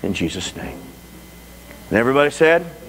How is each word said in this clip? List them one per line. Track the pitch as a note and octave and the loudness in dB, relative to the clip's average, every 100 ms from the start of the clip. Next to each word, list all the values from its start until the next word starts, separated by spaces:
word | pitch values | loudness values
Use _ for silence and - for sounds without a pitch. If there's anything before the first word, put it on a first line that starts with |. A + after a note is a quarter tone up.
In | - | -4
Jesus' | G2 E2+ F#2 - - | -4 -4 -6 -10 -10
name. | - - - - - - - - - - - - - | -14 -14 -18 -20 -20 -20 -20 -20 -20 -20 -20 -20 -2
And | G#2 | 0
everybody | A#2 C3+ D3 | 2 4 2
said? | - D#3+ E3+ E3+ - | 4 4 4 0 -16